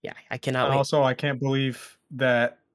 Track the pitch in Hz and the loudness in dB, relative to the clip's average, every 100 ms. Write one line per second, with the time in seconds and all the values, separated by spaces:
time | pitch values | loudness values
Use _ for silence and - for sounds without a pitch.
0 | - - _ 127 - 127 131 139 139 151 | -12 -14 _ -6 -2 0 2 2 2 2
1 | 131 127 147 131 135 135 135 120 - _ | 2 0 -2 -2 -2 0 -2 -4 -16 _
2 | _ 127 127 120 120 - _ | _ -2 2 2 0 -4 _